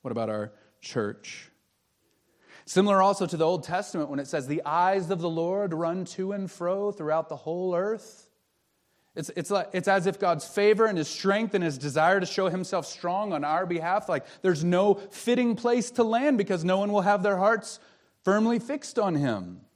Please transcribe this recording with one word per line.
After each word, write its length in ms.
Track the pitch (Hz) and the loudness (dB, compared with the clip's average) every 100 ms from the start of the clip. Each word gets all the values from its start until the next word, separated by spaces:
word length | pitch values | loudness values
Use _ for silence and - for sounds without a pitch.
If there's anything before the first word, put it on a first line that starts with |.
What 100 | 131 | -6
about 160 | 113 113 | -4 -4
our 240 | 107 104 - _ _ | -4 -6 -12 _ _
church? 680 | - 123 104 104 - - - _ _ _ _ _ _ _ _ _ _ - - | -8 -4 -4 -6 -16 -20 -20 _ _ _ _ _ _ _ _ _ _ -20 -2
Similar 340 | 185 208 196 | 2 4 6
also 260 | 190 190 175 | 6 4 -2
to 100 | 165 | 0
the 80 | |
Old 200 | 160 175 | 2 0
Testament 460 | 143 180 202 175 147 | -2 -4 -4 -6 -4
when 80 | 139 | -6
it 80 | 139 | -4
says, 200 | 160 131 | -6 -4
"The 160 | 151 | -4
eyes 460 | 147 160 180 196 170 | -2 2 2 2 -2
of 100 | 190 | -4
the 100 | 170 | -2
Lord 420 | 165 170 196 202 | -2 -2 -2 -2
run 320 | 165 170 180 180 - | -2 -4 -4 -8 -6
to 160 | 190 | -6
and 180 | 202 190 | -6 -8
fro 420 | - 175 196 202 | -6 -4 -2 -4
throughout 360 | 202 151 156 160 | -4 -2 -2 -2
the 80 | 151 | -8
whole 380 | - 175 185 | -8 -4 -2
earth." 500 | 175 196 220 - - _ _ _ _ _ _ _ _ _ | -2 -2 -6 -10 -20 _ _ _ _ _ _ _ _ _
It's, 160 | - 147 | -14 -10
it's 160 | 175 156 | -8 -2
like, 200 | 196 170 | -2 -2
it's 160 | 190 196 | -2 2
as 180 | 196 180 | 2 2
if 120 | 190 | 0
God's 260 | 180 165 - | 0 0 -2
favor 380 | - 208 214 | 2 4 6
and 140 | 220 185 | 4 2
his 100 | 151 | -4
strength 460 | - 196 202 226 | -2 0 2 0
and 100 | 196 | 0
his 140 | 165 135 | -2 -4
desire 420 | 143 135 160 196 | -4 2 4 4
to 60 | 175 | 0
show 240 | - 190 | -2 -2
himself 340 | 175 180 185 | -2 -4 -4
strong 480 | 151 - 175 185 208 | -6 -8 -4 -4 -2
on 120 | 160 | -4
our 200 | 147 160 | 0 -2
behalf, 460 | 185 170 165 196 208 | -2 -4 0 -2 0
like, 160 | 156 - - | -4 -4 -2
there's 200 | 185 160 | 0 2
no 340 | 170 175 208 202 - | 2 4 4 2 -2
fitting 460 | - - 247 240 220 | -6 0 2 2 2
place 340 | 240 247 240 | 2 0 0
to 120 | - | 0
land 320 | 226 226 285 254 | 2 2 2 2
because 280 | 202 185 | 2 0
no 120 | 165 190 | 2 0
one 160 | 202 | 2
will 80 | 208 | 2
have 220 | 190 202 | 4 2
their 160 | 196 190 | 2 4
hearts 400 | 196 226 - - _ _ _ _ | 4 2 -2 -16 _ _ _ _
firmly 340 | - 202 226 233 | 0 4 4 0
fixed 400 | 233 285 - - | -2 -8 -4 -2
on 160 | 202 | 0
him. 480 | 151 139 107 90 90 - | 2 0 -2 -6 -14 -20